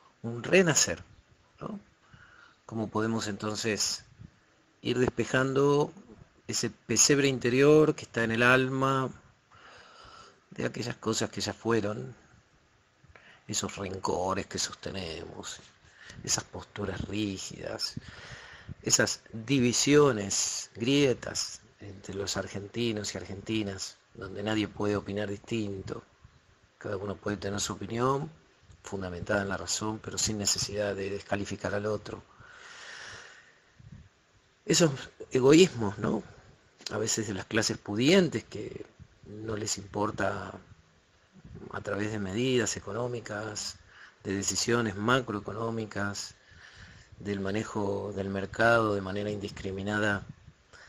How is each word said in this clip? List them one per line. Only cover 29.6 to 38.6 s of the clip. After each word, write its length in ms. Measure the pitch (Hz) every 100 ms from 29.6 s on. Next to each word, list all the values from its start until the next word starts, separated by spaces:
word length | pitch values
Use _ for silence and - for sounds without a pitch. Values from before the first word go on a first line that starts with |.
| 90 - 107 110
pero 180 | - 98
sin 200 | - 107
necesidad 580 | 98 - - 101 101 98
de 140 | 98
descalificar 640 | 98 - 101 98 95 92
al 120 | 101 104
otro? 380 | 104 - 101 - - - - - - - - - - - - - _ _ - - - - _ _ _ _ _ -
Esos 260 | 165 165 131 - - -
egoísmos, 640 | 131 131 160 185 120 101 104
¿no? 260 | - 214 - - - - _ - -
A 60 | 104
veces 300 | 110 - 107
de 60 |
las 120 | 95 -
clases 320 | 107 107 110
pudientes 640 | - 107 135 196 160 113
que 420 | - -